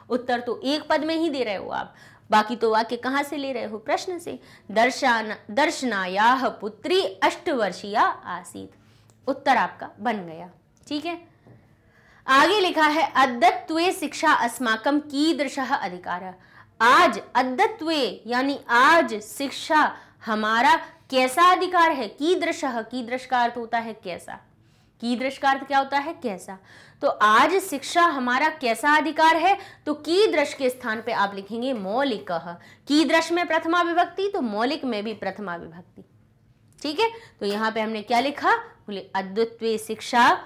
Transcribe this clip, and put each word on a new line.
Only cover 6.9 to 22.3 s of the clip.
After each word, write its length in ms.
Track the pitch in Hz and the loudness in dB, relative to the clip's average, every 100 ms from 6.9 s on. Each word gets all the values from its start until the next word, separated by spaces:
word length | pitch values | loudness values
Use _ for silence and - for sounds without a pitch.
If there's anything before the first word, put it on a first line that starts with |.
| 370 320 - | 0 0 0
अष्टवर्षीया 800 | 302 - - 269 196 180 208 214 | 0 0 -2 -2 -2 -4 -4 0
आसीत, 680 | 370 - 185 180 180 196 190 _ _ _ _ _ - | 0 -2 -8 -12 -12 -16 -16 _ _ _ _ _ -6
उत्तर 280 | 269 285 240 | -2 2 2
आपका 340 | 180 - - - | 0 -4 -16 -8
बन 260 | 220 214 170 | -6 -6 -8
गया। 240 | 160 180 - _ _ - | -14 -18 -20 _ _ -10
ठीक 160 | 294 | -8
है, 300 | 320 339 - _ - - _ _ _ _ _ _ - | -6 -10 -14 _ -20 -20 _ _ _ _ _ _ 2
आगे 340 | 269 320 415 | 4 4 4
लिखा 260 | 370 302 302 | 2 2 2
है 260 | 302 - 269 | 2 0 2
अद्यत्वे 760 | 269 240 349 - - 330 359 | 2 4 2 2 -2 0 0
शिक्षा 400 | 359 294 - 311 | -2 -6 0 2
अस्माकं 680 | 285 240 - 247 185 285 285 | 2 2 -2 -2 0 0 0
कीदृशः 720 | 294 269 311 277 269 277 247 | -2 0 0 0 -2 -4 -4
अधिकारः। 600 | 269 190 180 180 180 185 180 _ - - - | -2 -4 -8 -8 -8 -10 -16 _ -20 -20 2
आज, 400 | 226 294 349 196 - | 6 8 6 2 -2
अद्यत्वे 880 | - 262 254 440 440 320 311 226 - 220 | 0 0 2 0 0 -2 0 -2 -4 -4
यानी 320 | 247 277 277 - | -2 -2 -4 2
आज 460 | 233 285 339 254 208 | 6 8 6 4 -2
शिक्षा 760 | - - 277 - - 311 240 - - _ - | -8 -8 -8 -6 0 2 2 0 -14 _ -6
हमारा 480 | 214 214 226 269 320 - - - | -2 0 2 4 4 0 -16 -4
कैसा 320 | 262 254 294 359 | 0 2 6 6
अधिकार 380 | 359 359 359 330 | 6 2 4 4
है? 160 | 277 208 | 2 -4
कीदृशः, 720 | - 311 | -4 0